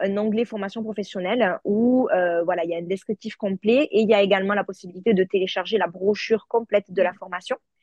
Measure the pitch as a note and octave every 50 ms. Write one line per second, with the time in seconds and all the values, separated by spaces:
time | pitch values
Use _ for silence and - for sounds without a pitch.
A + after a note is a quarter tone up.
0 | - G3 G3 G3+ G#3+ A3 G3+ A3 A#3+ - A3+ G#3 G3 G3 - A#3 G#3+ A3 G3+ G#3+
1 | G3 - - G3 F3+ F3+ A3+ B3+ A3 F#3 E3+ - - - G#3 G#3+ A#3 B3 B3+ B3+
2 | B3+ - - F3+ F3+ F3 E3+ E3+ E3+ E3+ F3+ F3 E3 E3+ E3+ E3+ E3+ F3 G3 F#3+
3 | - - G#3+ - - A3 - - A3 G3 F#3+ - - G#3 A#3 C4+ D4+ - - G#3+
4 | A3 G3+ A3 G3+ G3+ F#3 G3 F#3+ F#3+ G3 G#3 G3+ F#3+ - F#3+ - - F3+ F3 F#3
5 | F3+ A#3 G#3+ F#3 F#3+ F#3 - F#3+ F#3 F#3 - F#3+ F3+ F3+ A3 G3+ F3 E3+ F3 F3+
6 | F#3+ G3+ G#3 G3 - - A3+ G#3 - - - A#3 A#3 - G#3 G#3 G3+ - F3+ F#3+
7 | F3+ - - - F#3 F#3+ F3+ F#3 - - B3+ - _ _ _ _